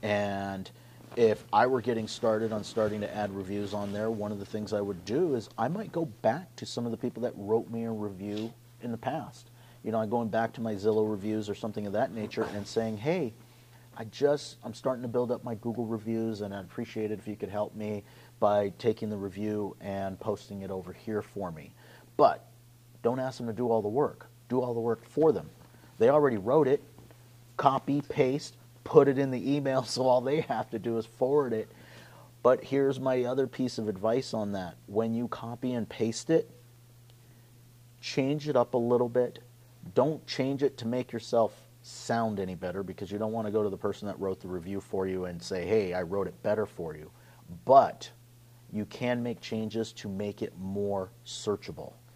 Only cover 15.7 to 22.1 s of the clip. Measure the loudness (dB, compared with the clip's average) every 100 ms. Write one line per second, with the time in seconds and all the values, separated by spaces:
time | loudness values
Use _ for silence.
15.7 | -4 -4 -4 -2 -2 -2 -2 -6 -6 -8
16.7 | -8 -8 -4 -4 -4 -8 -8 -6 -4 -4
17.7 | -4 -6 -6 -8 -20 -20 0 4 4 2
18.7 | 0 0 0 -4 -4 -6 -4 -4 -2 -4
19.7 | -6 -8 -4 -6 -6 -4 -4 -6 -10 -8
20.7 | -8 -8 -12 -4 -4 -4 -8 -8 -10 -16
21.7 | -20 -20 -20 -10